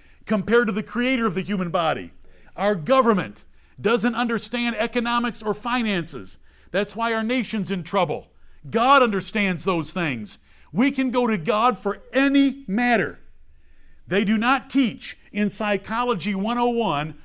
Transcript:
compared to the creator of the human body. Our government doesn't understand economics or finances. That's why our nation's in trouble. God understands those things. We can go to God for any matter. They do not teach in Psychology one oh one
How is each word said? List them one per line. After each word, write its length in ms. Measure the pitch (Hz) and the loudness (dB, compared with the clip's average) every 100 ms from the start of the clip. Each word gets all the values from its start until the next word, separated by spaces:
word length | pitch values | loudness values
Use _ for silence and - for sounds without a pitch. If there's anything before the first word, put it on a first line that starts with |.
| - - - | -20 -20 -2
compared 420 | 214 190 233 226 | -2 2 2 4
to 40 | |
the 100 | 202 | 0
creator 440 | - 220 247 262 226 | -4 -2 0 0 0
of 80 | |
the 80 | 175 | -2
human 280 | 185 196 175 | -2 -2 -2
body. 420 | 175 160 131 87 - - - - - | 0 0 -2 -6 -16 -20 -20 -20 -4
Our 180 | 196 | 0
government 680 | 196 147 262 226 202 117 - - - - - | 0 2 4 6 4 0 -8 -20 -20 -20 -4
doesn't 340 | 127 233 220 | 0 2 0
understand 600 | 226 240 233 - 247 240 220 | 0 -2 -2 -4 -4 -4 -2
economics 680 | 233 247 233 240 233 240 | -2 -2 -2 -2 -2 -4
or 120 | 214 | -4
finances. 840 | 208 240 247 220 196 160 135 92 - - - - | -4 -2 -2 0 -2 -2 -8 -12 -16 -20 -20 -6
That's 260 | 180 202 208 | -2 -2 -2
why 160 | 226 | -2
our 120 | 226 | 0
nation's 460 | 220 254 214 220 180 | 0 0 0 -4 -2
in 120 | 190 | -4
trouble. 460 | 165 196 170 117 - - - - 143 | -2 0 0 -2 -8 -20 -20 -18 -4
God 320 | 208 247 277 | 0 6 6
understands 640 | 240 202 185 214 202 175 | 6 2 -4 -2 0 0
those 280 | 180 175 151 | 0 -2 -2
things. 460 | - 165 123 104 - _ - - | -4 -2 -4 -8 -14 _ -20 -8
We 180 | 160 277 | 0 2
can 200 | 269 262 | 2 0
go 160 | 240 240 | 2 2
to 100 | 214 | 0
God 420 | 156 214 240 226 | 0 2 2 0
for 240 | 202 196 - | -4 -6 -4
any 520 | 247 277 277 277 269 - | 2 4 4 4 0 -4
matter. 540 | 196 247 226 135 87 - - - - - - - - - | 0 2 2 0 -6 -18 -20 -20 -20 -20 -20 -20 -20 -2
They 180 | 185 | 0
do 120 | 202 220 | 2 2
not 340 | 233 262 254 | 2 0 0
teach 480 | 269 247 - - - - | 0 0 -2 -14 -16 -12
in 180 | 202 208 | -2 -2
Psychology 840 | - 214 202 202 220 247 214 151 | -2 -2 -2 -2 -4 -2 -2 -2
one 240 | 196 208 240 | -2 -2 0
oh 120 | 240 | 0
one 480 | 233 220 147 156 156 | 0 0 0 -2 -8